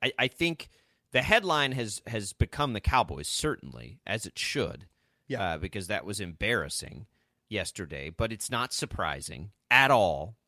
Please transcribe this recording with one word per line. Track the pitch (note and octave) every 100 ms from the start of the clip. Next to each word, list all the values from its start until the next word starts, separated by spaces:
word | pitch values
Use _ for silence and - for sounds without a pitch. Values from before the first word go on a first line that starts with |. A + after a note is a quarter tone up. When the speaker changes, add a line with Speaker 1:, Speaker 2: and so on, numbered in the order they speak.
Speaker 1:
I, | C3 -
I | B2+
think | - E3+ E3 - _ _ _ _
the | B2+
headline | C#3 A3+ F#3+ D3+ C#3
has, | B2+ A2 - -
has | A2+ G2+
become | - - - C#3+
the | G#2+
Cowboys, | - B2+ F#2+ C#2+ D2
certainly, | - D3+ - C2+ A#1+ A#1+ A#1+ -
as | A2 -
it | -
should, | - C#3+ F#2+ - - _ _ _ -
Speaker 2:
Yeah. | A#2+ F#2
Speaker 1:
uh, | D#2
because | F2+ G2+ F2+
that | G2+
was | F2+ G#2
embarrassing | F2+ D#2+ G#2 A2+ D2 - - - A2 _ _ _ -
yesterday, | G#2 F2 - D#2+ C#2+ D2
but | - A2+
it's | A2 -
not | A#2+ B2+
surprising | - B2 - E2 C#2 C#2 C2+ G2+ - -
at | B2 C3+
all | B2 F#2 C#2+ F#2 -